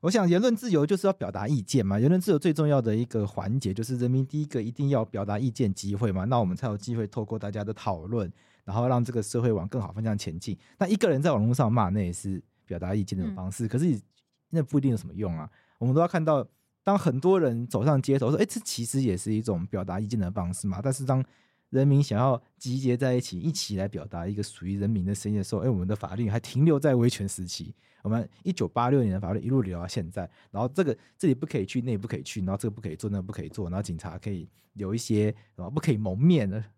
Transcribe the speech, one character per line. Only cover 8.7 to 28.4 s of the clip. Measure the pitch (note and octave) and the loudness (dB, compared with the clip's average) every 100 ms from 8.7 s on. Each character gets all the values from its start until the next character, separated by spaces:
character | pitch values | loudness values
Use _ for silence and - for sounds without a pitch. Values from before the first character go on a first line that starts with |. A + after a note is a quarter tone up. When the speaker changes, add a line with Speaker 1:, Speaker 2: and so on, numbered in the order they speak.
| G2+ | 0
Speaker 1:
后 | B2 | 2
让 | B2 | 2
这 | A#2+ | 2
个 | A#2+ | -2
社 | G#2 B2 | -2 0
会 | A#2+ | 2
往 | G#2 F#2 | 0 -2
更 | - | -4
好 | F#2+ | -6
方 | F#2+ | -4
向 | A2 G#2 | -2 -2
前 | - D#2+ | -4 -8
进。 | - F#2+ _ _ | -8 -10 _ _
那 | F#3 | 0
一 | G3+ | 4
个 | G#3 | 4
人 | C#3 | 4
在 | D#3+ | 4
网 | B2 A2 | 4 4
络 | |
上 | B2 A#2+ | 4 4
骂， | A#2+ F#2+ | 4 2
那 | G#2 F2+ | 0 -2
也 | |
是 | E2+ G2+ F#2+ - _ _ | -4 -6 -6 -10 _ _
表 | F2 | -8
达 | F2 G#2 | -2 -2
意 | |
见 | F#2+ F#2+ | -2 -2
的 | F2+ F#2+ | -4 -4
方 | F#2 | -8
式， | G2 A2+ | -4 -2
Speaker 2:
嗯。 | |
Speaker 1:
可 | A#2+ | 0
是 | F3 A#2 - _ _ _ _ | 2 0 -4 _ _ _ _
那 | E3 | -2
不 | C3+ D3 | 0 2
一 | |
定 | C3+ | 2
有 | A2+ | 0
什 | - | -4
么 | |
用 | F2+ G2+ E2 | -6 -4 -4
啊。 | D2+ _ _ _ | -8 _ _ _
我 | B2+ | 2
们 | |
都 | C3+ | 4
要 | E3+ | 4
看 | F3 | 2
到， | D#3+ D3 A#2 _ _ _ | 2 2 0 _ _ _
当 | - G3+ | 0 2
很 | E3+ C3 | 2 2
多 | F3 F#3+ | 4 4
人 | D3 A#2 A#2+ | 4 0 -2
走 | - | 0
上 | C3 C#3 | 4 2
街 | C3 C3+ | 4 2
头 | A#2+ | 4
说 | D3+ | 2
，“哎， | G#3 | 2
这 | - | -2
其 | - - A#2 | -6 -6 -2
实 | C3+ | 0
也 | B2+ F#2 | 0 0
是 | G#2 | 0
一 | G#2+ | -2
种 | A2+ F2+ F2+ | 0 -2 -2
表 | G2 | -4
达 | F#2 F2+ | -4 -4
意 | G#2+ | -2
见 | A2+ | -2
的 | F2+ | -2
方 | G#2+ F2 | -2 -4
式 | F2+ G2+ | -4 -4
嘛。” | F#2 | -2
但 | C3+ | -2
是 | C3 | -2
当 | C3 C3 C3 _ _ _ _ | 0 0 -2 _ _ _ _
人 | C3 C#3 | 2 6
民 | C#3 | 6
想 | C#3 G#2 | 4 2
要 | C3 A#2+ _ _ | 2 0 _ _
集 | B2+ B2+ | -6 -2
结 | C3+ B2 | 0 2
在 | C3 B2 | 2 0
一 | |
起， | B2 F2+ | -2 -4
一 | D#3+ | -4
起 | D#3 - G2+ | -4 -4 -4
来 | G2 | -4
表 | G2 D2+ | -6 -8
达 | F2 E2+ | -8 -6
一 | |
个 | G#2 | -4
属 | G#2 - F2 | -6 -6 -6
于 | G2+ | -2
人 | G2+ | 0
民 | A2 | 0
的 | F2+ | 0
声 | G2+ G#2 | -2 -2
音 | G#2 | -2
的 | |
时 | F#2+ | -2
候， | G#2+ | -2
哎， | A2+ | 0
我 | G#2 | 0
们 | F#2 | 0
的 | |
法 | G2+ - F#2+ | -4 -6 -4
律 | A2+ | -2
还 | A2 | -2
停 | - B2 | -2 2
留 | D#3 C#3+ | 4 6
在 | D3 B2 | 4 4
威 | A#2+ | 4
权 | - G2 | 2 -6
时 | - F2 | -6 -8
期。 | - - - _ _ | -8 -12 -14 _ _
我 | G#2 | -2
们 | A2+ A2 _ | -2 -4 _